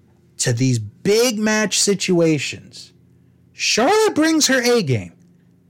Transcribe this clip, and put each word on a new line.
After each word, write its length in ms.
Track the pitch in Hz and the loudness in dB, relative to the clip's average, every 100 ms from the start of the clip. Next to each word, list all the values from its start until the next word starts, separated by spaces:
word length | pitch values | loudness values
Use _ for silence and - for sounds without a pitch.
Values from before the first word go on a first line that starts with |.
| _ _ _ - | _ _ _ -6
to 140 | - | -4
these 260 | 117 131 120 | 0 0 0
big 600 | 104 - - 214 254 208 | -4 -6 0 2 2 0
match 400 | 214 214 214 - | -2 0 0 -2
situations, 1160 | - 190 - 175 165 151 - 95 - - - _ _ _ _ _ _ | 0 0 0 2 2 0 -4 -10 -16 -20 -20 _ _ _ _ _ _
Charlotte 600 | - - - 262 427 427 | -8 -2 0 2 2 2
brings 320 | 285 320 320 - | 2 0 2 0
her 160 | 262 | 0
A 200 | 240 240 | 2 0
game. 300 | 156 117 90 - _ _ _ _ | 0 -2 -6 -18 _ _ _ _